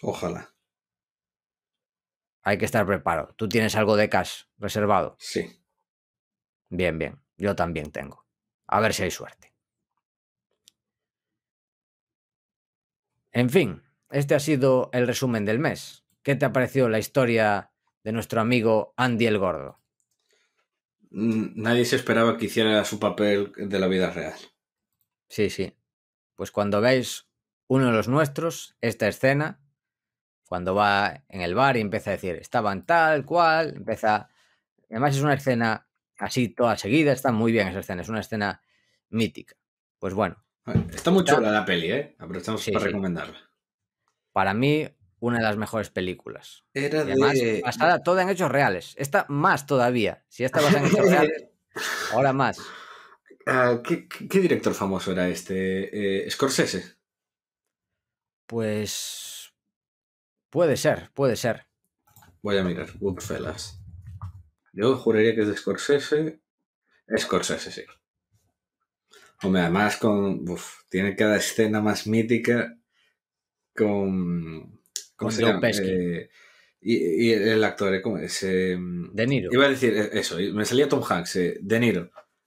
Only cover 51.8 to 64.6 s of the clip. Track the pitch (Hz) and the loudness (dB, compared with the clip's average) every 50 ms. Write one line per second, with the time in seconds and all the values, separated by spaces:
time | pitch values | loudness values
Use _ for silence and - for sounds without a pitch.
51.8 | - - - - - - 110 120 139 135 131 139 131 110 95 - - - - - | -8 -6 -6 -6 -6 -2 0 2 2 4 2 2 2 0 0 -4 -10 -16 -16 -18
52.8 | - - - - - - - _ _ _ - _ _ - 131 127 123 123 120 117 | -18 -20 -20 -20 -20 -20 -20 _ _ _ -20 _ _ 0 2 4 4 4 2 0
53.8 | - - 170 - - _ - - - - - 196 185 165 120 104 - 104 92 - | -2 -4 -4 -4 -4 _ -16 -16 -8 0 2 2 4 4 2 2 0 -2 -2 0
54.8 | 101 95 95 87 - 98 90 90 90 90 85 - - - 95 92 95 95 95 95 | -2 -2 -2 -2 -2 -2 -2 0 0 0 -2 -4 -6 -6 -4 -2 -2 -2 -2 -2
55.8 | 98 - - 104 101 98 98 98 - - - - 139 131 131 - 131 - - 87 | -4 -6 -6 -4 -2 -2 -2 -2 -4 -4 -2 -2 0 0 2 0 0 0 -2 -6
56.8 | - - - _ _ _ _ _ _ _ _ _ _ _ _ _ _ _ _ _ | -8 -10 -18 _ _ _ _ _ _ _ _ _ _ _ _ _ _ _ _ _
57.8 | _ _ _ _ _ _ _ _ _ _ _ _ _ - 117 117 110 107 107 107 | _ _ _ _ _ _ _ _ _ _ _ _ _ -8 -4 -4 -2 -2 -2 -2
58.8 | 107 98 - - - - - - - - - - - - _ _ _ _ _ _ | -4 -6 -6 -8 -8 -10 -12 -14 -14 -16 -16 -16 -18 -20 _ _ _ _ _ _
59.8 | _ _ _ _ _ _ _ _ _ _ _ _ _ _ - 151 175 156 131 143 | _ _ _ _ _ _ _ _ _ _ _ _ _ _ 0 2 2 4 2 2
60.8 | - 151 113 87 80 - _ - 139 127 107 - - 117 110 - - _ _ _ | 2 0 0 0 -4 -10 _ 0 0 0 0 0 -2 -4 -4 -4 -10 _ _ _
61.8 | _ _ _ _ _ _ _ - - - _ _ - 104 101 98 92 90 87 - | _ _ _ _ _ _ _ -20 -20 -20 _ _ -4 -2 0 0 0 0 -2 -4
62.8 | - - - - 98 98 90 - - - - - - 78 - - - - - - | -8 -10 -10 -6 -6 -4 -4 -6 -8 -8 -8 -6 -6 -8 -8 -10 -12 -14 -16 -18
63.8 | - - - - - - - - - - - - - _ _ _ | -18 -18 -18 -18 -18 -18 -16 -16 -16 -16 -16 -18 -20 _ _ _